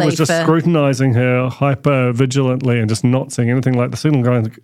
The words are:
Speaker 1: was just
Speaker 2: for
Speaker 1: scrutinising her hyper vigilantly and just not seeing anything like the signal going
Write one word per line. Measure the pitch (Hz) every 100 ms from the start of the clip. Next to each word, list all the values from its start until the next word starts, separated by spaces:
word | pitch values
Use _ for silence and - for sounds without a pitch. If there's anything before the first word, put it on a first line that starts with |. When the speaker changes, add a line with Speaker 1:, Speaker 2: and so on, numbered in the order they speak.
| 156
Speaker 1:
was | 151
just | 156
Speaker 2:
for | 165
Speaker 1:
scrutinising | 160 160 156 165 139 127 135
her | 117 127 123 127
hyper | 127 143 139 143 139 123
vigilantly | 120 135 131 131 127 131 120
and | 110
just | 110
not | 127 127 143
seeing | - 117
anything | 127 131
like | 123 123
the | 120
signal | 156 147
going | 123 123 110 -